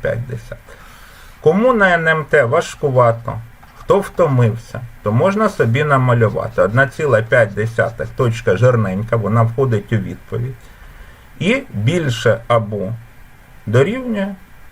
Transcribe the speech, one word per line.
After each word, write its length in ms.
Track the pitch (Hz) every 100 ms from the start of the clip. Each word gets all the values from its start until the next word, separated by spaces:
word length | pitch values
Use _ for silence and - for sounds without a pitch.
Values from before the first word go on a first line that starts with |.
п'ять 260 | - 113 123
десятих. 480 | 120 - - - - - - - - - -
Кому 320 | 151 185 247
на 200 | 233 190
Н 140 | 170 160
М 180 | 160 139
Т 140 | 151
важкувато, 960 | 120 151 165 - 147 127 120 113 - 113 - - - -
хто 220 | - 185
втомився, 840 | 196 - 165 127 117 117 - 113 117 -
то 80 | 104
можна 380 | 113 180 202 220
собі 340 | - 120 123
намалювати. 760 | 151 139 127 120 107 - - -
Одна 260 | 92 117 135
ціла 340 | - 151 110
п'ять 320 | 113 127 110
десятих 540 | 101 113 - 87 - 78 -
точка 420 | 127 113 - 92
жирненька, 580 | 127 120 101 95 113 113
вона 260 | 101 117
входить 520 | 117 117 131 110 -
у 20 | 110
відповідь. 600 | 90 87 - 113 123 123 - - - - - - - -
І 240 | 165 269 277
більше 680 | 101 110 175 151 117 120 107 -
або 460 | 117 104 104 95 117 - - - - - - -
дорівнює, 720 | 123 156 254 247 208 196 196 - - -